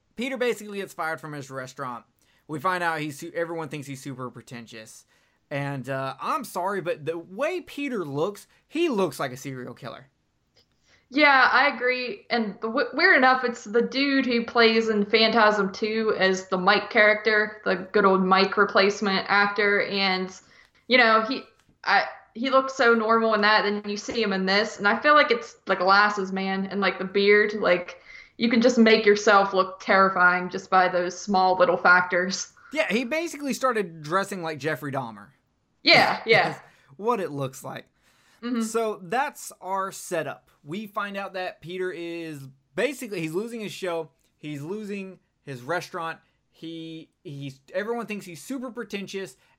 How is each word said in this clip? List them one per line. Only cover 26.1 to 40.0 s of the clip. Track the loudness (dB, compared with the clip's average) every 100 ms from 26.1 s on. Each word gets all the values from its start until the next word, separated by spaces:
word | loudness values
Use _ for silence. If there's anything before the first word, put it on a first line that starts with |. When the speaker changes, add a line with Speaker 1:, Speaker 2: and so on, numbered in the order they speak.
| 0 -4
Speaker 2:
man, | -4 -2 -4 -4
and, | -2
like, | -2 -2
the |
beard, | -2 2 6 6 4
like, | 0 2 2 0 -16 -20 -20 -20 -2
you | 2
can | 4
just | 4 6
make | 6 6 6
yourself | 4 6 6 6
look | 2 0 -4
terrifying | 2 4 4 4 4 4 -2
just | -8 2
by | 4 4
those | 2 -2 -6
small | -2 2 4 4
little | 4 4
factors. | 6 6 4 0 -2 -6 -10 _ -6
Speaker 1:
Yeah, | -4 0
he | -2
basically | -2 -4 -4 -6 -6
started | -2 0 0 -4 -10
dressing | -4 -4 -2 -6
like | -8 -6
Jeffrey | -6 -4 -6
Dahmer. | -6 -8 -12 -20 _ _ _ _ _
Speaker 2:
Yeah, | 2 4 4 0
Speaker 1:
<laughs> | 0
Speaker 2:
yeah. | 2 2
Speaker 1:
That's | -4 -16 _ _ -6
what | -4 -2
it | -4
looks | -6 -8 -10
like. | -14 -16 -16 _ _ _ _ _
Speaker 2:
Mm-hmm. | -6 -4
Speaker 1:
So | -4 -4 -4 -6
that's | -6 -4 -4 -6 -18 -14
our | -6 -4 -4
setup. | -10